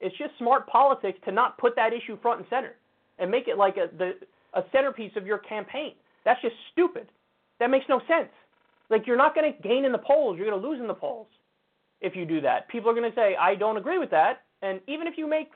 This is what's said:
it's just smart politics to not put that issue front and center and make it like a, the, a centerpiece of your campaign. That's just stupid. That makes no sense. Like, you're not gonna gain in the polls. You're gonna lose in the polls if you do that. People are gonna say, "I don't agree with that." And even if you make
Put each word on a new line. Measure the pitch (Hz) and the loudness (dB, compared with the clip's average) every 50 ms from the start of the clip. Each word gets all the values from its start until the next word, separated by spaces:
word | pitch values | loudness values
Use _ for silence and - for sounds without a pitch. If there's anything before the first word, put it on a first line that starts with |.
it's | - 185 185 - | -8 -8 -6 -8
just | 294 - - - | -10 -10 -8 -4
smart | 240 233 262 262 - | 0 2 2 2 2
politics | - - 226 269 277 262 - - 196 185 - - | 2 4 4 6 6 4 2 -2 -6 -6 -6 -8
to | - 190 | -4 0
not | 214 247 - - - | 2 0 0 0 0
put | - 233 233 | 0 0 2
that | 254 220 226 233 | 2 0 0 0
issue | 240 - - 214 196 | -4 -8 -10 -10 -4
front | - 240 240 - | -2 -2 -2 -2
and | 185 - | -4 -6
center | 226 277 240 - - _ _ _ _ _ _ _ _ - | -4 -4 -4 -6 -10 _ _ _ _ _ _ _ _ -6
and | 185 185 | -4 -2
make | 214 262 254 | -2 -2 -2
it | 233 233 | -2 0
like | 196 202 190 180 | 2 2 2 2
a, | 196 175 170 - | 0 -4 -4 -4
the, | 165 185 180 - - - - _ _ _ _ - | -4 -6 -6 -6 -8 -14 -20 _ _ _ _ -4
a | 190 185 - - | -4 -2 0 2
centerpiece | 269 269 277 - - 220 190 - | 2 2 0 -2 -6 -10 -10 -10
of | 214 190 | -8 -6
your | 190 214 202 | -4 -4 -4
campaign. | 208 - 220 208 196 - - 269 302 247 - _ _ _ _ _ - | -6 -6 -10 -10 -10 -8 -8 -10 -10 -10 -12 _ _ _ _ _ 0
That's | - 254 - - | 2 2 2 0
just | 233 233 - - - - | -4 -6 -8 -12 -6 0
stupid. | - 359 349 - - 214 - _ _ _ _ _ _ _ _ _ - | 0 0 2 0 -4 -14 -16 _ _ _ _ _ _ _ _ _ -2
That | 240 240 | 0 2
makes | 269 269 269 - | 2 2 2 2
no | 277 240 - - | 0 0 2 2
sense. | 330 330 - - _ _ _ _ _ _ _ _ _ _ _ - | 0 0 0 -2 _ _ _ _ _ _ _ _ _ _ _ 0
Like, | 226 220 220 | 0 0 2
you're | 240 240 | 2 2
not | 247 277 311 311 | 4 4 4 4
gonna | 311 311 302 - - - | 2 2 0 0 -2 -2
gain | 196 240 262 277 | 0 0 2 2
in | 262 240 | 0 0
the | 202 | 0
polls. | - - 277 311 294 226 180 | 2 4 4 4 4 2 -2
You're | 165 196 220 | -2 -4 -4
gonna | 208 190 196 | -4 -4 -4
lose | 285 311 247 | -6 -6 -6
in | 240 214 | -6 -6
the | 175 | -8
polls | - - 139 127 - 220 - _ _ _ _ _ _ _ _ _ _ _ _ _ _ | -6 -6 -8 -8 -8 -12 -18 _ _ _ _ _ _ _ _ _ _ _ _ _ _
if | 202 180 170 | -8 -8 -6
you | 185 175 | -6 -6
do | 156 165 156 | -4 -2 0
that. | 139 131 120 123 - - | 0 2 0 0 -2 -6
People | - 233 208 233 | -8 -4 0 0
are | 233 | 0
gonna | 233 233 226 220 | 0 0 -2 0
say, | 240 226 202 185 | 0 2 2 2
"I | - 165 185 208 | 2 2 2 2
don't | 185 202 220 220 | 2 0 -2 -2
agree | 214 185 269 359 370 | -2 -2 -2 -2 -2
with | 294 - | -2 2
that." | - 156 165 208 269 - _ _ _ _ - | 2 4 4 2 0 -4 _ _ _ _ -8
And | 196 190 190 - - | -8 -8 -8 -8 -10
even | 285 311 339 | -10 -8 -8
if | 339 339 | -8 -8
you | 320 311 | -6 -4
make | 294 311 311 311 311 _ | -2 -2 -2 -4 -6 _